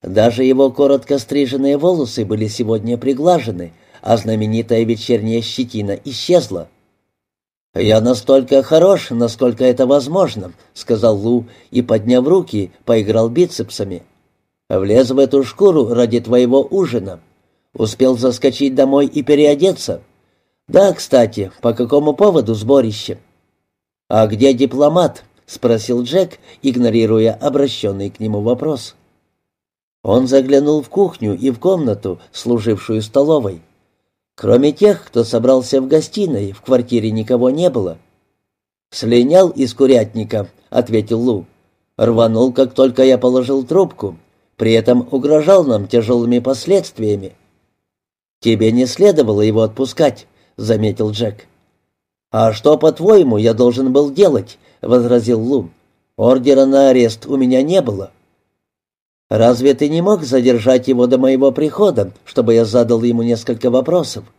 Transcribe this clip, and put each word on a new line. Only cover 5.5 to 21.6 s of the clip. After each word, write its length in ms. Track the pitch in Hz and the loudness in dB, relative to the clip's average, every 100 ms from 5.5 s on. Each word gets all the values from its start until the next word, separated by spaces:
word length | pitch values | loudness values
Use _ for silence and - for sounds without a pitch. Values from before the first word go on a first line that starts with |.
| - 123 110 101 98 | -8 -8 -6 -6 -8
исчезла. 640 | - 117 - 175 113 90 80 _ _ _ _ _ _ _ _ _ _ | -10 -12 0 0 0 -10 -12 _ _ _ _ _ _ _ _ _ _
"Я 260 | - 104 110 | -4 2 2
настолько 640 | 117 123 - 135 127 135 | 2 -2 2 2 4 0
хорош, 460 | 131 160 180 185 - | 4 4 4 2 -2
насколько 540 | 117 120 - 127 113 | -4 -4 0 -2 0
это 220 | 127 123 127 | 0 0 2
возможно", — 680 | 143 131 180 170 107 90 85 _ | 0 0 -2 -2 -4 -14 -18 _
сказал 420 | - - 113 113 104 | -20 -4 0 0 0
Лу 300 | 110 120 110 - _ | 0 -2 -4 -20 _
и, 120 | - | -6
подняв 440 | 117 113 107 127 131 | -2 -2 0 0 2
руки, 460 | 185 170 107 92 _ | 0 0 -6 -8 _
поиграл 440 | - 117 104 110 113 | -2 -2 0 0 0
бицепсами. 760 | 120 175 - - - 98 87 _ _ _ _ _ _ _ | 0 -2 -2 -12 -8 -10 -10 _ _ _ _ _ _ _
"Влез 420 | 95 98 113 127 | -4 2 2 2
в 80 | 131 | 2
эту 260 | 139 139 | 2 2
шкуру 500 | 123 - 196 156 113 | -2 2 2 4 0
ради 240 | 120 120 117 | 0 0 -2
твоего 460 | 110 123 123 135 - | 0 0 2 0 0
ужина. 520 | 196 170 113 95 85 _ _ _ _ _ | -2 -2 -4 -8 -16 _ _ _ _ _
Успел 440 | - 110 - 131 123 | -6 -6 0 0 2
заскочить 560 | 127 120 135 123 139 | -2 0 -2 0 -2
домой 320 | 131 135 139 143 | 0 2 2 0
и 160 | 151 | -2
переодеться. 800 | 131 147 147 147 185 135 - 85 _ _ _ _ _ _ _ | 0 2 4 2 0 -2 -8 -10 _ _ _ _ _ _ _
Да, 260 | 180 196 | 2 2
кстати, 600 | - - 127 110 110 92 _ | 0 0 2 2 -2 -10 _